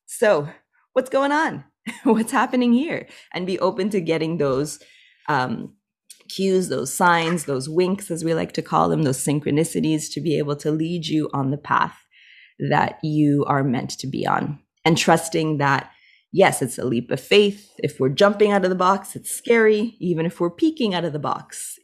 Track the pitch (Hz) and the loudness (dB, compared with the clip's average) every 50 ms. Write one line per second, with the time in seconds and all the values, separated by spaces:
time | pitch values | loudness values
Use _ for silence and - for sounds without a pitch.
0 | _ - - - 226 214 196 147 143 151 - - _ _ _ _ _ _ _ 262 | _ -18 -6 0 2 2 2 2 0 -4 -10 -18 _ _ _ _ _ _ _ -2
1 | 254 - - 269 277 277 294 302 320 262 170 143 - _ _ _ _ 220 - - | -2 0 -2 0 0 0 0 0 -2 -2 -4 -8 -12 _ _ _ _ -16 -16 -4
2 | - - 220 220 233 - 277 220 233 262 - 247 247 240 233 247 302 339 220 - | 0 2 2 2 2 0 0 0 0 2 2 0 2 4 4 2 2 0 -4 -6
3 | - - - - - _ - 170 185 180 190 - 175 190 220 208 190 208 208 196 | -8 -12 -18 -20 -20 _ -8 -8 -4 -4 -4 -2 -2 -2 0 -2 -2 -2 -2 -2
4 | 165 160 160 156 165 160 170 160 147 139 127 131 147 147 - - - _ _ _ | -2 -2 -2 -2 -2 -2 -2 -2 0 0 0 0 -2 -4 -8 -12 -18 _ _ _
5 | _ _ _ _ _ - 151 131 127 123 117 - - - - _ _ _ _ _ | _ _ _ _ _ -2 0 0 0 -2 -4 -8 -10 -14 -18 _ _ _ _ _
6 | _ _ - - _ - - - 190 190 190 185 180 - - - 127 139 - - | _ _ -20 -20 _ -14 -6 -4 0 2 2 2 0 0 -4 -4 -4 -6 -2 2
7 | 185 175 170 170 165 165 180 165 147 - 139 127 131 151 156 175 185 180 196 202 | 4 4 4 4 2 0 -2 -2 -4 -4 -4 -4 -4 -2 0 0 0 0 0 -4
8 | - - 170 160 160 165 165 165 180 170 - - 151 - 165 156 165 170 165 156 | -4 -8 -8 -4 -2 -2 -2 -2 -2 -4 -6 -8 -6 0 2 2 2 2 2 2
9 | 160 131 131 - - - 139 147 143 - 143 147 165 160 - 175 160 156 156 151 | 0 0 0 0 -2 -2 -2 0 0 0 0 0 0 0 -2 -2 0 0 0 -2
10 | 151 - - 147 143 170 143 151 151 139 147 143 - 151 151 156 160 165 175 170 | -4 -6 -8 -6 -4 -2 -2 -2 -2 -4 -4 -4 -2 -2 -2 -2 -2 -4 -4 -6
11 | 156 156 160 156 147 - - 139 135 135 147 143 - - 127 120 - - - - | -4 -2 -2 -2 -2 -2 -2 -2 -2 -2 -4 -4 -2 -2 0 0 0 -2 -4 -12
12 | _ _ _ _ _ _ _ - - _ _ _ 147 143 147 147 - - - - | _ _ _ _ _ _ _ -20 -20 _ _ _ -4 -2 0 0 0 0 -4 -6
13 | - 156 151 151 151 147 143 143 135 - 143 139 139 139 117 120 131 135 - - | -6 -2 0 2 4 4 4 2 2 2 0 0 0 0 0 -2 -4 -6 -10 -10
14 | - 131 131 - - 50 50 50 - - 147 - _ _ _ _ _ 160 165 - | -8 -8 -6 -4 -2 0 0 0 -2 -4 -6 -10 _ _ _ _ _ 2 2 4
15 | - 190 165 165 - - - 165 156 156 151 139 139 139 135 131 - - - _ | 4 4 4 4 4 0 -2 -2 0 0 0 0 2 2 2 0 -2 -6 -14 _
16 | _ _ _ _ _ _ - 160 190 160 147 - 139 127 - - - 127 117 120 | _ _ _ _ _ _ 2 4 4 6 4 2 -2 -4 -4 -4 -4 -2 -2 -2
17 | 131 - 143 139 - - 196 208 208 202 202 - - - _ - - 143 - - | -2 -4 -6 -6 -2 4 6 6 6 6 2 -2 -10 -20 _ -6 -4 -4 -2 -2
18 | 131 131 139 - 202 202 208 208 208 202 202 202 180 180 185 180 185 185 196 196 | -2 -2 2 4 4 4 4 4 2 4 4 2 2 0 0 2 2 2 2 0
19 | - - - 220 - - - - - - 233 226 220 214 214 208 214 233 - _ | -2 -8 -14 -12 -10 -10 -10 -10 0 2 2 4 4 4 4 2 0 -4 -6 _
20 | - 180 170 156 160 170 165 - 175 175 170 - 330 311 320 - 240 208 180 175 | -4 -4 -2 -2 -2 -4 -2 -2 -4 -4 -2 0 0 0 0 0 -2 -2 -2 -2
21 | 165 165 143 147 139 131 - - - - - - - - - - | -4 -4 -4 -6 -4 -4 -6 -6 -8 -12 -14 -14 -14 -14 -14 -6